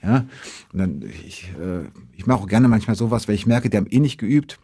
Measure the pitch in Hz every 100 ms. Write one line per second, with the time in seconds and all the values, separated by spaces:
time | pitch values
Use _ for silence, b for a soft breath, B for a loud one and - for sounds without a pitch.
0 | 90 127 127 B B B B - 92 71
1 | 52 80 78 - 90 87 90 90 78 -
2 | - - - 127 98 107 123 110 104 101
3 | 113 117 - 104 113 120 123 104 98 123
4 | 143 - 107 147 143 -